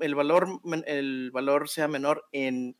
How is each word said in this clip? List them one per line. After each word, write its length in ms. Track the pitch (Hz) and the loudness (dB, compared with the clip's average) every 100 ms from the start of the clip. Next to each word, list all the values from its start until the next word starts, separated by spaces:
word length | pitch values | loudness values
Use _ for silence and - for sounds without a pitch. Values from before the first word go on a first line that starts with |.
el 120 | 156 | -2
valor 480 | 143 143 175 180 185 | 2 4 4 4 -2
men-, 200 | 175 165 156 | -4 -4 -2
el 460 | 143 139 131 127 | -2 -2 -4 -4
valor 380 | 127 139 143 147 | -2 2 2 2
sea 180 | - 151 | -2 0
menor 380 | 143 143 151 - | 0 0 0 -2
en 460 | 143 131 127 123 - | -4 -2 -2 -4 -8